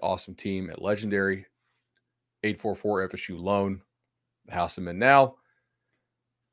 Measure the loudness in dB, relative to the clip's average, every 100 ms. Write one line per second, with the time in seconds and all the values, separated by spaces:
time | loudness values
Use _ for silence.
0 | -4 -4 -6 -8 -4 -4 -6 -4 -2 -2
1 | 0 0 0 -2 -6 _ _ _ _ _
2 | _ _ _ _ -4 -2 -4 -4 -2 -2
3 | -4 -8 -10 -6 0 2 0 -4 -12 _
4 | _ _ _ _ -8 -4 -4 -4 -8 2
5 | 6 8 6 2 _ _ _ _ _ _
6 | _ _ _ _ _